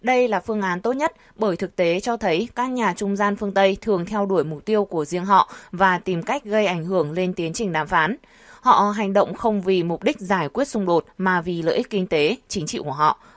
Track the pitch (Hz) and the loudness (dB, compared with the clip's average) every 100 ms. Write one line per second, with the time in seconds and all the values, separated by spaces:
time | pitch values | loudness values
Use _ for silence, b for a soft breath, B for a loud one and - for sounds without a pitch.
0 | 226 254 247 202 - 214 196 180 226 262 | 2 2 4 0 -2 -2 -2 -2 -2 -2
1 | 311 - b _ 214 175 190 - 170 170 | -2 -4 b _ -2 -2 -6 0 0 2
2 | 226 233 214 165 233 - 254 254 214 175 | -2 -2 0 0 -2 -4 -4 0 -2 -2
3 | 202 196 208 202 202 190 196 196 - 196 | -4 0 0 0 -2 2 2 2 -2 -2
4 | 180 208 202 185 151 151 - 214 202 170 | 0 -4 0 0 0 -4 -2 -2 0 -4
5 | 147 175 190 196 - B B 175 190 180 | -4 -4 2 4 4 B B 0 2 2
6 | 185 175 185 262 208 214 208 175 165 190 | -2 -4 -2 -6 -2 0 0 -2 -2 -2
7 | 147 165 185 180 165 165 214 160 151 180 | 0 -2 -4 -2 -6 -4 -4 -2 0 2
8 | 156 277 B B B B 254 - 202 208 | 2 -2 B B B B 4 6 4 0
9 | 196 196 180 190 233 208 185 190 175 170 | 0 2 2 0 -2 0 0 0 0 -2
10 | 202 302 190 196 147 - 277 226 185 170 | -2 -4 -2 0 0 -2 -2 -2 2 2
11 | - _ 185 180 170 170 165 - 240 208 | 0 _ 0 0 0 -2 0 0 -2 -4
12 | 185 160 147 247 _ 208 151 - 151 135 | 0 2 2 0 _ -6 -6 -6 -6 0
13 | 151 - B | 0 0 B